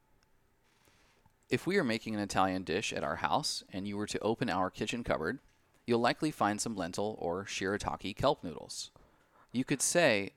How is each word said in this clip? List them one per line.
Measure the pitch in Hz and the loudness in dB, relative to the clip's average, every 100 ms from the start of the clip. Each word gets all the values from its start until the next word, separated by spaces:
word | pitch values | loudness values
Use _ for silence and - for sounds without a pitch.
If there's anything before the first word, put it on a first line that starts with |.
| _ _ _ _ _ _ _ _ _ _ _ _ _ _ _ | _ _ _ _ _ _ _ _ _ _ _ _ _ _ _
If | 123 - | -2 2
we | 196 | 2
are | |
making | 139 113 - | 2 0 -2
an | 107 | -4
Italian | 101 101 95 92 | 0 2 2 2
dish | 90 82 113 | 0 0 0
at | - | -2
our | 73 80 | -2 -2
house | 73 95 156 - - | 0 0 0 -4 -6
and | 98 101 | -8 -6
you | 101 | -6
were | 104 | -4
to | - | -2
open | 104 117 120 | 0 0 0
our | 87 92 | 0 -2
kitchen | - 110 117 | -2 -4 -4
cupboard, | 120 - 80 131 - _ _ _ - | -2 -2 -2 -4 -10 _ _ _ 0
you'll | 117 | 2
likely | 120 151 156 | 2 2 -2
find | - 104 104 | 2 2 2
some | 120 104 | -2 -4
lentil | 87 87 104 107 | -4 -2 -4 -2
or | 85 87 | -2 -2
shirataki | 101 - 92 101 - - 90 | -4 -4 -2 0 -2 -4 -6
kelp | 104 131 151 | 0 2 2
noodles. | 90 73 - - - - - _ _ _ - | -4 -10 -12 -12 -12 -16 -20 _ _ _ -6
You | 117 | -4
could | 131 143 | -2 0
say | - 175 160 107 98 | 2 6 6 6 2